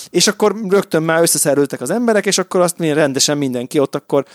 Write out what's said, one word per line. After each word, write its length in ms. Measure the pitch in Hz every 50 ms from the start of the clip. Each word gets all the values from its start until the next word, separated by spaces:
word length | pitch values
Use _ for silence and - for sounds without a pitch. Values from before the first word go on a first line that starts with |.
| - -
és 160 | - 175 -
akkor 300 | 214 196 - 208 208 196 220 226 180
rögtön 340 | 196 202 190 - - 160
már 200 | 160 165 160 165
összeszerültek 580 | 170 160 - 147 - 151 135 143 143 135 139 -
az 100 | 123 135
emberek, 360 | 190 240 247 233 214 202 196
és 120 | 196 180 196
akkor 220 | 180 - - 180
azt 180 | 175 170 - -
mi-, 140 | 170 156
rendesen 460 | 143 151 156 139 131 139 - - 147 147
mindenki 400 | 143 131 123 120 123 - - 151
ott 160 | 135 - -
akkor 300 | 143 - - 151 139 131 -